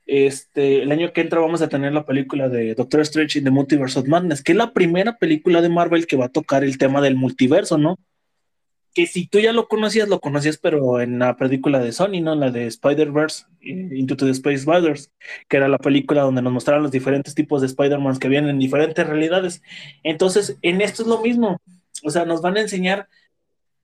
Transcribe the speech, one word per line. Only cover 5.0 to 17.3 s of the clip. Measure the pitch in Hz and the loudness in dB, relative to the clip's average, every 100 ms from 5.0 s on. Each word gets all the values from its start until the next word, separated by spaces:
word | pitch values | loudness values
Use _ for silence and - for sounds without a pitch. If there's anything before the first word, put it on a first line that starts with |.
| 214 226 | 0 -2
película | 170 151 185 170 | 0 0 2 2
de | 170 | 4
Marvel | 170 170 170 165 | 2 2 0 0
que | 135 | -2
va | 123 | 0
a | |
tocar | 160 - 139 | -4 0 0
el | 139 131 | 0 0
tema | 135 139 | 0 2
del | 139 131 | 2 2
multiverso, | 127 - 127 165 202 156 | -2 0 4 4 2 0
¿no? | 156 185 _ _ _ _ _ _ _ _ _ | 0 -2 _ _ _ _ _ _ _ _ _
Que | - 170 | -2 -2
si | 185 175 | -2 0
tú | 208 | 2
ya | 220 | 2
lo | 226 214 | 0 -2
conocías, | 220 214 214 202 | -2 0 0 0
lo | 185 | -2
conocías, | - 143 147 156 | -2 -2 -2 -2
pero | 175 151 131 123 | 0 0 2 0
en | 120 123 | -2 0
la | 123 123 | -2 0
película | 131 135 147 135 | -2 0 0 0
de | 120 | 0
Sony, | 113 196 185 | -2 -2 0
¿no? | 160 | -2
La | 156 135 | 0 -2
de | 120 117 | -2 -6
Spider-Verse, | - 139 147 151 147 156 - - _ | -2 0 2 0 0 -2 -4 -18 _
eh, | - 180 185 | -12 -10 -8
Into | 135 131 135 | -6 -4 0
the | 135 | 0
Spider-Verse, | 131 147 139 143 175 165 147 - _ - - - | 0 -2 -2 2 2 2 -2 -10 _ -20 -20 -2
que | 139 | 2
era | 135 | 2
la | 143 | 2
película | 143 139 - 147 | 2 0 2 2
donde | 135 127 | 2 0
nos | 127 | 0
mostraron | 123 147 147 | -2 0 0
los | 147 | 0
diferentes | 131 131 139 139 | -2 0 -2 -2